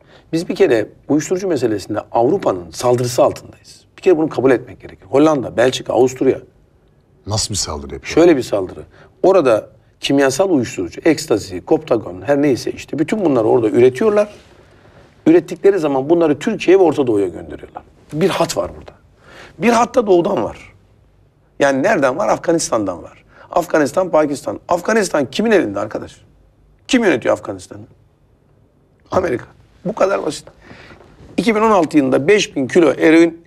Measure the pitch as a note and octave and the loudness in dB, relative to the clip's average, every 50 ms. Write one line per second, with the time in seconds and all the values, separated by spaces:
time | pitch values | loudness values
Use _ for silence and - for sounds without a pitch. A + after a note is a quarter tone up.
0 | _ _ - - _ - D#3+ E3 F3+ - G3+ - G3 D3 B2 A2 G#2+ - - _ | _ _ -20 -20 _ -8 -6 -6 -4 -4 0 2 2 4 4 2 0 -4 -8 _
1 | _ - C#3 D#3 D3+ - F#3+ F3+ G3+ F#3 D#3+ B2 B2+ A2+ G#2+ G2 - - - - | _ -2 -2 0 0 -2 -4 -2 -2 -2 -2 0 0 -2 -2 -4 -6 -6 -8 -8
2 | - - - A#2 A#2+ C3+ G3 G3 - C#3+ G2 F2+ F2 E2+ - - B2+ B2 B2 A#2+ | -6 -4 -2 0 2 2 0 0 0 -2 -4 -4 -8 -12 -10 -4 -2 0 0 0
3 | B2 A#2+ - - C#3+ A#2 - - - - - _ _ - - - _ _ _ - | -2 -2 0 2 2 2 0 -4 -14 -20 -20 _ _ -20 -20 -20 _ _ _ -2
4 | - F#3+ F3 D3+ D#3+ C#3 - - A#2+ C3+ B2 A2 - - F#2 - - - - - | 2 2 2 2 2 -2 -2 0 2 2 2 2 0 -6 -20 -20 -20 -20 -20 -20
5 | - - - C#3 D3+ D#3+ D3+ C3+ G#2 F2+ E2 - A#2+ C3 - - - - - A2 | -10 -2 2 2 4 4 2 0 -4 -4 -2 0 0 0 0 -2 -6 -2 2 2
6 | B2+ B2+ - - C3+ C3 - - - - _ _ _ _ _ _ _ _ _ _ | 2 2 0 0 0 0 0 -2 -4 -18 _ _ _ _ _ _ _ _ _ _
7 | _ _ _ _ - G2 G#2 G#2 - - G#2 - - - D#2 D2 C#2+ - C#2 C2 | _ _ _ _ -10 -6 -6 -6 -4 -6 -6 -8 -8 -8 -8 -12 -12 -12 -14 -14
8 | - - - D#3 E3+ F3+ D#3 B2+ A2 - - G2+ F#2+ F2 - - - - _ - | -8 -2 2 4 6 6 4 2 0 -4 -4 -4 -4 -6 -10 -14 -18 -20 _ -20
9 | - - _ _ - F#3 G3 F#3 C#3+ B2 A2 G2+ - - _ _ _ _ _ _ | -20 -20 _ _ 0 2 4 4 4 4 2 2 0 -6 _ _ _ _ _ _
10 | - - C#3 C#3 C#3 C3+ C3 - F#3+ G3 E3+ C3 A2+ - - - - - - - | -4 0 0 2 2 2 0 0 0 0 0 0 -2 -2 -6 -8 -10 -10 -8 -2
11 | - E3 D3+ - - - A#2 G2 - - F#2 F2 - - D#3+ D3 - - B2+ A2 | 0 0 0 0 -2 -2 -4 -4 -4 -6 -12 -8 -4 -2 -2 -2 0 -2 -4 -2
12 | F#2+ F2+ F2+ F2+ F#2 - C#3+ C#3 D3 D3 B2 - - - - - - - C#3 C#3 | -4 -6 -14 -8 -4 -2 0 0 2 0 0 -2 -4 -8 -10 -10 -12 -10 -6 -6
13 | D#3+ - A3 G#3+ F#3+ D3+ C3+ A#2+ G#2+ A#2 B2+ B2+ A2 G#2 F#2 A#2+ B2 - F#3+ - | -4 -4 -2 -2 0 0 0 2 2 2 2 2 2 2 2 4 4 4 4 2
14 | A3+ G#3+ G#3 G#3 G#3 - - - - - - _ - _ _ _ _ - _ - | 0 0 2 0 0 -2 -6 -20 -20 -20 -20 _ -20 _ _ _ _ -20 _ -20
15 | - _ _ _ - D#3 E3 F3+ E3+ - F3+ - - G3 G3+ F3+ D#3 D3 C3+ C3 | -20 _ _ _ 2 4 4 4 4 0 -6 0 2 2 2 2 0 -2 -2 0
16 | C3+ D3 F3 E3+ E3 D3+ C#3 - - A#3 G#3 D#3 - E3 F#3 G3 F3+ D#3 C3+ D3 | 0 2 2 2 2 2 0 0 -2 -6 -4 -2 2 4 4 6 6 4 2 0
17 | C3+ A#2+ G#2+ G2+ G2 F2+ E2+ F2 E2+ F2 - - - - - - - - _ _ | 0 0 0 0 0 -2 -4 -10 -14 -14 -16 -16 -18 -18 -18 -20 -20 -20 _ _
18 | _ - D3 D3+ G3 - - - - - - - - - - - - - - _ | _ -10 -4 -2 -2 0 0 -2 -4 -4 -4 -6 -6 -6 -8 -14 -20 -20 -20 _
19 | _ _ _ _ _ - - - - - - - E3+ A#3 A#3 A3+ A#3+ A#3 - C4 | _ _ _ _ _ -20 -20 -20 -20 -20 -8 -2 0 2 2 2 0 0 0 0
20 | A3 G3+ F3+ E3+ E3 D3+ - - G2+ D#2+ - - - - - _ _ _ _ _ | 2 4 4 4 2 2 -2 -4 -4 -6 -8 -14 -20 -20 -20 _ _ _ _ _
21 | _ _ _ _ _ _ _ _ _ _ _ - C#3+ C#3 C3+ C3 D3+ G#3+ A3+ E3 | _ _ _ _ _ _ _ _ _ _ _ -2 0 0 0 0 0 0 0 2
22 | C3+ B2+ C3 F3+ G#3 - E3+ - - F3 E3+ D#3+ - - B2+ A2+ G2+ F#2 F2 D#2+ | 0 0 0 -2 -2 -2 -2 -2 -2 -2 -2 -2 -2 -2 -4 -4 -4 -4 -8 -10
23 | - - - - _ _ _ - - - - F3 E3 - - D#3+ D3 B2 - F#3 | -12 -20 -20 -20 _ _ _ -20 -10 -4 -4 -4 -2 0 0 0 0 0 0 -2
24 | F#3+ E3+ E3+ D#3 D#3 C#3+ C#3+ - - A2 G#2 - _ - F3 F3 - - A3 A3+ | -2 2 2 2 2 0 -2 -6 -8 -10 -10 -8 _ -4 -4 -2 -2 -2 0 0
25 | F#3+ E3+ - D3+ C3+ - - - G#3 A#3 G#3+ E3+ B2+ G#2 G2 G#2 G#2 A2+ - C#3+ | 0 0 -2 -2 -4 -2 -2 -2 0 2 2 2 0 0 -4 -6 -8 -8 -8 -10
26 | - - - - _ _ _ _ _ _ _ _ _ _ _ _ _ - - A#3+ | -12 -12 -20 -20 _ _ _ _ _ _ _ _ _ _ _ _ _ -4 -4 -2
27 | A3+ F#3 C#3 A2+ - A2 A2 - - - G2 F#2+ - - - G2+ G#2 - _ _ | 0 0 -2 -2 -2 -2 -2 -2 -4 -10 -14 -14 -14 -18 -20 -20 -20 -20 _ _
28 | _ _ _ _ _ _ _ _ _ _ _ _ _ _ _ _ _ _ _ _ | _ _ _ _ _ _ _ _ _ _ _ _ _ _ _ _ _ _ _ _
29 | _ - - F#3 F#3 E3 B2 - - - - _ _ _ _ _ - F3+ A3 - | _ -4 -4 -2 -2 -2 -4 -6 -8 -12 -20 _ _ _ _ _ -10 -6 -2 0
30 | F#3+ F#3+ G3 - - D#3 C#3+ - - - - _ - - - - - - - - | 0 0 0 -2 -4 -6 -8 -10 -14 -20 -20 _ -20 -20 -20 -20 -20 -20 -20 -20
31 | - - - - - - - - F3+ A#3 G#3 G#3 A3 A3 G#3 F#3 D#3 - D#3+ D3+ | -20 -20 -20 -20 -20 -12 -6 -4 0 0 2 2 2 4 4 2 2 2 2 2
32 | C3+ B2+ C3 C3+ C3+ E3+ G#3+ G3+ - - - D3 C3 A#2+ - F3+ E3 C#3 - - | 2 2 0 0 2 2 2 2 2 -2 -4 -6 -4 0 2 4 4 4 2 2
33 | E3 D#3+ D#3 E3 E3+ E3 E3 - - | 4 4 6 6 6 4 2 -6 -10